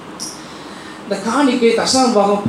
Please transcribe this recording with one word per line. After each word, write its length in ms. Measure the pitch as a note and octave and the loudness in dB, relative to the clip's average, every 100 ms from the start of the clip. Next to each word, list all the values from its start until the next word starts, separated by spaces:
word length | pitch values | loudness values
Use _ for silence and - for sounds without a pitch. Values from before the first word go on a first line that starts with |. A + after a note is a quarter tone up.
| - - - - - - - - - - | -16 -14 -12 -12 -16 -16 -16 -16 -16 -14
இந்த 120 | - F#3+ | -6 -6
காணிக்கை, 540 | A3 B3+ C#4+ A#3+ A3+ | -2 2 2 4 4
தசம 440 | G#3+ - C4 B3 | 4 2 2 4
பாகம், 280 | G#3 G3 G3+ | 4 4 2